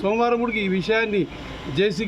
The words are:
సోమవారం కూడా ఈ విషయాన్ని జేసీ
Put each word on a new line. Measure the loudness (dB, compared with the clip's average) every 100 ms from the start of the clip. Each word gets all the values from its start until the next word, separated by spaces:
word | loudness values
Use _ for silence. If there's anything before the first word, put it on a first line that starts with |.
సోమవారం | 0 2 2 2
కూడా | 0 0
ఈ | 0 0
విషయాన్ని | 2 0 2 0 -2 -6 -12 -10 -6 0
జేసీ | 0 0